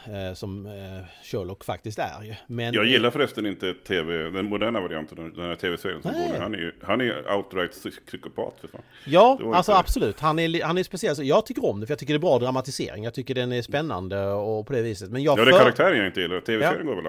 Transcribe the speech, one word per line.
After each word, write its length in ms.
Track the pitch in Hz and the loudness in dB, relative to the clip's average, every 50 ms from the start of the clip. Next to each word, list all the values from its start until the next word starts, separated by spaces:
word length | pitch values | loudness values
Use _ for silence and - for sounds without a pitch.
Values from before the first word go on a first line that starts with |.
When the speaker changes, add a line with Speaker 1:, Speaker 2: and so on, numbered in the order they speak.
| - | -14
Speaker 1:
eh, 280 | 107 104 98 95 92 92 | -12 -10 -8 -8 -8 -8
som, 320 | - 110 98 95 101 98 | -10 -10 -10 -10 -10 -12
eh, 60 | 104 101 98 95 92 92 92 90 87 - - - | -14 -14 -16 -14 -14 -14 -14 -16 -18 -20 -20 -12
Sherlock 400 | - 131 104 90 90 101 - - | -8 -8 -6 -6 -8 -10 -10 -8
faktiskt 340 | - 107 - - 110 104 180 | -8 -10 -8 -8 -10 -8 -6
är 240 | 139 90 71 - 107 | -8 -8 -8 -12 -14
ju. 100 | 107 110 - - | -14 -16 -16 -14
Men 280 | - 117 120 117 117 117 | -10 -6 -6 -4 -2 0
Speaker 2:
Jag 100 | 104 107 | 2 4
gillar 240 | 120 131 113 113 120 | 4 4 4 4 2
förresten 360 | - 143 131 - - 117 107 | 2 2 0 -2 -2 -4 -4
inte 280 | 101 90 - 98 90 87 | -4 -4 -4 -4 -6 -6
T 280 | - - - 95 85 | -6 -4 -2 -2 -2
V, 140 | 80 82 85 | 0 0 -2
den 300 | 80 78 82 92 95 101 | -2 -4 -4 -4 -4 -4
moderna 340 | 101 104 101 107 117 117 101 | -2 -2 -2 -2 -2 -2 -2
varianten 380 | 90 82 82 78 78 - 87 85 | -4 -4 -6 -8 -8 -10 -12 -14
av 140 | 82 82 | -14 -12
den 120 | 76 82 87 | -10 -8 -6
här 80 | 87 85 | -6 -6
T 140 | - 98 90 | -4 -4 -4
V-serien 320 | 85 - - 95 85 73 | -4 -4 -6 -8 -8 -6
som 80 | - - | -6 -6
Speaker 1:
Nej. 140 | - 82 - 82 | -4 -4 -4 -4
Speaker 2:
går 60 | - | -4
nu. 60 | - | -4
Han 140 | - 107 107 | -6 -6 -6
är 40 | 90 | -6
ju, 140 | 82 85 - - | -6 -8 -10 -8
han 180 | - 95 107 127 | -4 -2 0 0
är 40 | 127 | 0
ju 100 | 113 67 73 - - | -2 -4 -4 -4 -2
outright 420 | 101 101 95 - 92 92 87 82 | -2 -2 -2 -4 -4 -4 -4 -4
psy-, 340 | - - - 101 - - - | -6 -10 -12 -12 -12 -14 -16
psykopat, 480 | - - - - - - - - - - - | -16 -16 -14 -14 -12 -8 -8 -8 -8 -10 -14
för 80 | - - | -20 -20
fan. 120 | - - - _ - - - | -20 -20 -20 _ -20 -18 -4
Speaker 1:
Ja, 320 | 139 151 185 226 254 269 - | 4 8 8 8 8 6 4
Speaker 2:
Det 60 | - | 0
var 100 | 113 160 | 2 2
Speaker 1:
alltså 180 | 180 175 208 | 2 4 6
Speaker 2:
inte 60 | 202 180 | 4 4
Speaker 1:
absolut. 400 | 170 - - 262 151 107 - - | 4 2 0 0 0 -2 -2 0
Han 180 | 151 156 151 165 | 0 0 0 2
är 100 | 165 165 | 0 0
li-, 140 | 165 160 | -2 -2
han 160 | 143 156 175 185 | -2 0 -2 -2
är 40 | |
speciell. 340 | 175 - 202 165 226 175 147 | -2 -4 -6 -4 -4 -2 -2
Så 60 | 160 | -2
jag 240 | 139 135 160 220 - | 0 2 4 2 2
tycker 180 | - 247 294 247 | 0 -4 -2 -2
om 160 | 147 98 101 | -2 -2 -2
det, 60 | 110 | -4
för 60 | 110 | -6
jag 60 | 147 - | -6 -4
tycker 160 | 135 143 151 | -2 0 0
det 40 | 151 | 2
är 20 | |
bra 180 | 175 175 135 117 | 4 4 4 4
dramatisering. 680 | 120 127 127 131 127 139 - - 135 - - 104 107 | 2 0 0 -2 -4 -4 -6 -6 -6 -6 -6 -8 -8
Jag 100 | 117 - | -8 -8
tycker 200 | 135 120 131 123 | -8 -6 -4 -2
den 180 | 127 123 123 | -2 -2 -2
är 100 | 123 120 | -2 -4
spännande 640 | 113 - 143 143 160 151 101 90 95 90 98 98 98 | -4 -2 -4 -4 -4 -4 -6 -6 -6 -4 -4 -2 -2
och 400 | 98 101 104 101 110 110 107 104 | -2 -2 -2 -2 -2 -2 -4 -4
på 60 | - | -2
det 100 | 139 117 | -2 -2
viset. 280 | 113 117 101 - 98 92 | -2 -2 -4 -8 -8 -8
Men 120 | 117 135 | -6 0
jag 160 | 143 156 139 107 | 2 4 6 8
Speaker 2:
Ja, 60 | 233 | 8
det 60 | - | 10
är 20 | |
Speaker 1:
för- 60 | 180 196 | 10 10
Speaker 2:
karaktären 380 | - 123 - - 165 190 156 110 | 10 8 6 6 4 4 4 4
jag 80 | 98 | 2
inte 140 | 90 - 95 | 0 0 -2
gillar. 200 | 87 82 90 87 | -2 -2 -2 -2
T 160 | - 117 113 | -2 -2 0
V-serien 300 | 110 143 170 - - 160 | 2 2 2 0 0 -4
Speaker 1:
Ja. 80 | 143 107 | -4 -4
Speaker 2:
går 80 | 87 | -4
väl 40 | 80 | -4